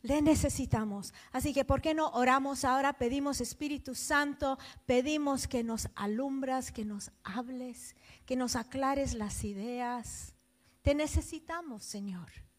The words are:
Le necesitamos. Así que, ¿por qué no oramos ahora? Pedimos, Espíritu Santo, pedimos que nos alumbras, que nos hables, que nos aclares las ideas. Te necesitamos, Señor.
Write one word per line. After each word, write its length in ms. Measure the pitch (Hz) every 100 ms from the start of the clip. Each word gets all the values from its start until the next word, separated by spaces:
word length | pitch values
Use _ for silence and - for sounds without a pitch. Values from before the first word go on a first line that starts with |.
Le 180 | 233 294
necesitamos. 880 | 302 294 294 285 254 233 214 202 - - -
Así 220 | 254 277
que, 120 | 277 269
¿por 160 | 269
qué 140 | 320 311
no 140 | 311
oramos 560 | 240 254 269 277 269 262
ahora? 280 | 262 277
Pedimos, 480 | 277 240 277 285 269
Espíritu 540 | 240 - 294 294 - 247
Santo, 640 | - 285 294 277 277 269 - - -
pedimos 640 | 247 262 302 285 262 -
que 160 | 240
nos 240 | 233 226 - -
alumbras, 760 | 202 214 277 269 262 262 254
que 140 | - 214
nos 240 | 202 - _
hables, 720 | - 202 247 254 254 240 - _ - - -
que 80 | 254
nos 200 | 247 240
aclares 580 | 226 269 269 277 262
las 300 | 233 208 -
ideas. 920 | 208 196 226 247 240 247 226 - - - _ _ _ _
Te 100 | -
necesitamos, 920 | 294 302 339 311 320 - 330 339 214 -
Señor. 440 | 208 202 180 160 - -